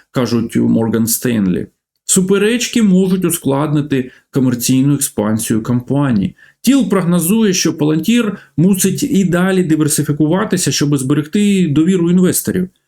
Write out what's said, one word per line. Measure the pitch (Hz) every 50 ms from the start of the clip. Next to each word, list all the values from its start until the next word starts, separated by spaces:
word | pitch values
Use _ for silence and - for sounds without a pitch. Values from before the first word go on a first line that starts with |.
| - _
кажуть | - 135 123 110 120 117 113 117 -
у | 120 117
Morgan | 117 117 113 113 110 110 113 113
Stanley. | 110 - - - 123 117 110 98 92 87 - - - _ _ _ _ _ _ _ -
Суперечки | - 190 185 185 202 196 202 220 240 233 240 - - 240 220
можуть | 196 185 185 190 185 196 190 185
ускладнити | 165 - - - 135 139 139 151 147 147 147 143 - 139 131 131 135 - _ _ _
комерційну | - 139 131 127 120 117 113 - 127 131 131 143 143
експансію | 135 - - - - 104 107 110 110 - - 120 110 110
компанії. | - 120 123 123 - 135 143 143 135 117 98 92 90 - _ - _ _ _
Тіл | - 240 277 277 208 185
прогнозує, | 202 190 185 175 175 175 165 175 214 226 220 196 -
що | - - 165
Palantir | 156 165 151 151 156 160 156 220 233 240 240 202 190 - - _ _
мусить | 143 165 196 196 185 - 190 143 - -
і | - 190 190 180
далі | 165 170 175 185 190 190 185 180
диверсифікуватися, | 151 156 151 151 147 - - 147 - 143 151 156 151 175 190 220 214 190 175 - 143
щоб | - - 151 147 147
зберегти | 131 131 143 147 151 147 - - 208 208 202 196 190 180
довіру | 151 135 156 160 185 190 175 170 170
інвесторів. | 175 185 185 170 - - - 220 185 180 185 180 - _ _